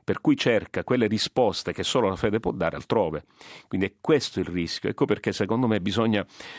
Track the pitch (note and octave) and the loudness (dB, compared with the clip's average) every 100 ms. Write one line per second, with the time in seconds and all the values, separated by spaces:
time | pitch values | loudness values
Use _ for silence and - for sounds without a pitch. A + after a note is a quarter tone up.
0 | - G2 - C#3+ - A2 F#2 - - F2 | -6 -2 2 2 4 2 0 -6 -2 2
1 | G#2+ G#2+ - - B2 F2 - E2 F#2+ C3+ | 2 0 0 2 2 0 -6 -4 -2 2
2 | G2+ F#2+ A2 G#2+ F#2 E2 E2+ D#2 - A#2 | 2 0 0 0 -2 -2 -2 -2 -2 0
3 | F2 D#2 - - - - - F#2 F#2+ _ | 0 -4 -10 -20 -20 -20 -6 -2 -2 _
4 | - D3+ - - - F2 E2 - G#2 - | 2 2 2 -4 -2 -2 -4 -4 -6 -2
5 | C#3 G#2 - G2 G2+ A2+ B2+ G#2+ F2+ G2 | 0 0 -2 -2 0 0 2 0 0 0
6 | A2+ G#2 - - - | 2 0 -2 -12 -18